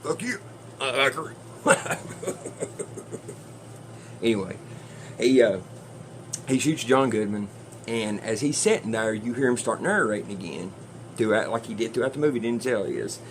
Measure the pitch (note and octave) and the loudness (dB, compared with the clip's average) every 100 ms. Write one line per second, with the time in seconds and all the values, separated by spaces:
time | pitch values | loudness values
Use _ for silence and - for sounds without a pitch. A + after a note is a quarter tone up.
0 | - E3 A#3 A#3 - - - - C3+ B2+ | -2 -4 -4 -6 -10 -16 -18 -6 -2 4
1 | C3+ - D#3+ - - - - - - D#3 | 2 2 -8 -10 -14 -2 6 6 6 -6
2 | - - F3 F3+ - - C3 - - - | -6 -6 -6 -6 -8 -8 -8 -6 -10 -10
3 | - - - - - - - - - - | -10 -12 -12 -14 -16 -18 -16 -16 -16 -16
4 | - - A2+ G#2+ F#2 G2 - - - - | -16 -2 2 2 0 -8 -12 -14 -14 -14
5 | - - A#2+ C3 A2+ F#2+ - - - - | -14 2 6 8 8 6 -4 -16 -16 -16
6 | - - - - - C3 C#3+ D#3 A2+ C3 | -16 -16 -10 -10 0 2 4 0 6 6
7 | C3+ G#2+ G#2 G#2 G2+ - - - - A2+ | 6 4 0 -2 -4 -8 -16 -14 -4 -2
8 | G#2+ G#2 A2 A2 D3 D3+ - A2 G#2+ A2+ | 0 -2 -2 0 0 2 4 2 2 0
9 | A2 A2 A2+ A#2+ C3+ A#2+ - A2 C3 G3+ | 2 0 -2 2 4 4 2 0 2 4
10 | B2+ G#2 - G2+ F2 D2 F#2 F#2 - - | 4 0 -2 -8 -6 -6 -8 -10 -16 -16
11 | - - A2 G#2+ D#2 A2+ A2+ G#2 A2 B2 | -16 0 4 4 4 -2 -2 -2 -2 2
12 | B2 C3+ D3+ B2+ A2+ A#2+ A#2+ A2+ F#2+ - | 0 2 2 2 0 0 2 0 0 -2
13 | - - - | -4 -8 -12